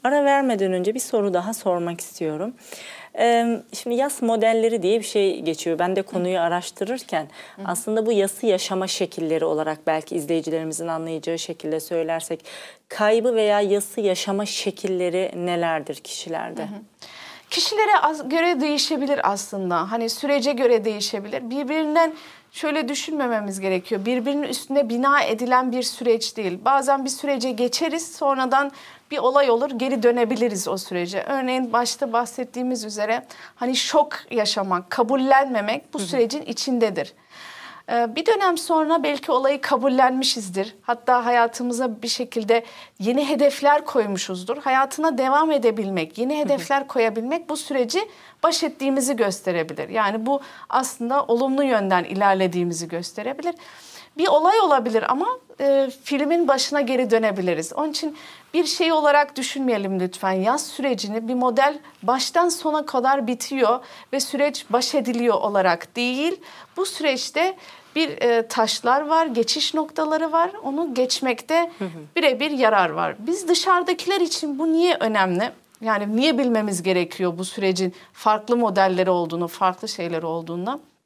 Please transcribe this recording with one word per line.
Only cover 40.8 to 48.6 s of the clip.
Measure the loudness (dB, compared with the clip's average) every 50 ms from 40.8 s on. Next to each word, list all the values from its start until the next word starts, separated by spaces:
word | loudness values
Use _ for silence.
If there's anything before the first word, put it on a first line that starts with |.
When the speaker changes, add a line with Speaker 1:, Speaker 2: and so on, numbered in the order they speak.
Speaker 2:
Hatta | _ -4 -4 -2 2 2 2 2 4
hayatımıza | 2 2 4 2 2 0 -4 -4 -4 -2 -2 -2 -4 -4 -6
bir | -6 -6
şekilde | -4 -4 -6 -4 -4 -6 2 2 2 2 2 -2 -18 -20 -20 -20 _ _
yeni | -2 0 2 2 2 0
hedefler | 2 4 4 4 4 4 4 4 4 4 2
koymuşuzdur. | 0 0 0 0 0 -2 -4 -4 -6 -6 -8 -6 -6 -8 -4
Hayatına | -2 0 2 2 2 0 -2 -2 0 0 0 2
devam | 0 2 4 4 4 4
edebilmek, | 2 2 2 2 2 2 -4 -2 -2 -2 -4 -4 -4 -4
yeni | -2 -2 0
Speaker 1:
Hı | -2
hı. | 0
Speaker 2:
hedefler | 0 0 -2 0 0 0 -2 -2 -2
koyabilmek | 0 2 2 2 0 -2 -4 -4 -4 -4 -4 -6
bu | -8 -8
süreci | -6 -4 0 0 0 0 0 -2 -4 -4 -10 -20 -20 -20 -8 _ 0
baş | 2 2 2